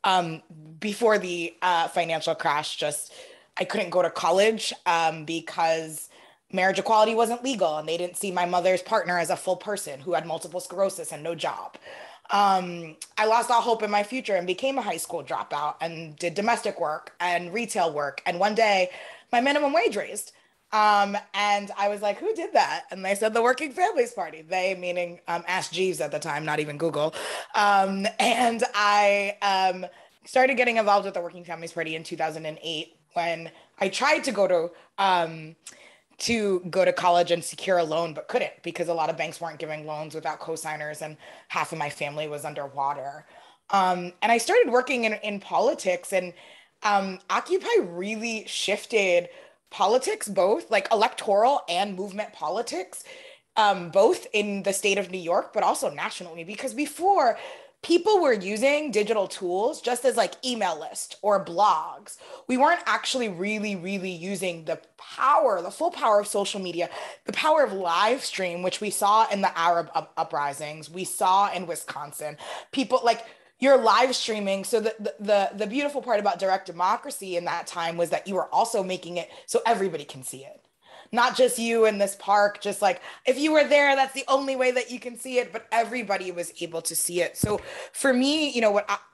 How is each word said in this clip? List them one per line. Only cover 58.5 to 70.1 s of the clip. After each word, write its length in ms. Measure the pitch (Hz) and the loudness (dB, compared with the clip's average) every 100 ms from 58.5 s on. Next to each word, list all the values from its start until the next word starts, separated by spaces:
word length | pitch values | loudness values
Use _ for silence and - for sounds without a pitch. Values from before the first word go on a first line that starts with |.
| 214 269 294 302 | 2 2 2 0
digital 340 | 214 208 214 185 | 0 2 0 -2
tools 540 | - 180 185 233 311 | -4 -4 0 -2 -2
just 240 | - 247 | -4 0
as, 140 | 262 226 | 0 2
like, 160 | 190 - 254 | 0 -2 -8
email 320 | 240 185 156 | -2 -2 -2
list 380 | 156 - - - | -8 -10 -12 -4
or 220 | 202 196 | 0 0
blogs. 720 | 156 170 208 170 170 139 - - - - - | 0 2 4 4 -2 -14 -18 -20 -20 -16 -2
We 100 | 247 | 4
weren't 260 | 294 349 - | 4 4 2
actually 440 | 220 - 262 226 | 0 0 -2 -2
really, 480 | 170 196 214 208 190 | -2 -4 -2 -4 -4
really 340 | 175 196 185 | -4 -6 -6
using 540 | 175 180 190 185 170 160 | -6 -6 -4 -4 -6 -6
the 160 | 165 _ _ | -8 _ _
power, 640 | - - 262 294 277 190 | -18 -2 2 4 4 0
the 100 | 175 | -4
full 200 | - 330 | -4 -4
power 280 | 339 269 208 | 0 4 4
of 80 | 208 | 4
social 320 | 202 202 208 | -2 -2 -4
media, 300 | 185 170 165 - - - - | -6 -4 -4 -6 -12 -10 -8
the 60 | |
power 320 | - 311 311 | -2 2 4
of 80 | 247 | 4
live 540 | 190 175 170 214 262 - | 2 0 2 4 2 -2
stream, 380 | - 185 175 | -4 -4 -2
which 180 | 185 - | -4 -2
we 80 | 208 | -4
saw 380 | - 202 214 208 | 0 4 6 4
in 100 | 202 | 2
the 180 | 190 165 | 0 2
Arab 320 | 165 170 160 160 | 4 4 0 -4
up-, 180 | 156 | -4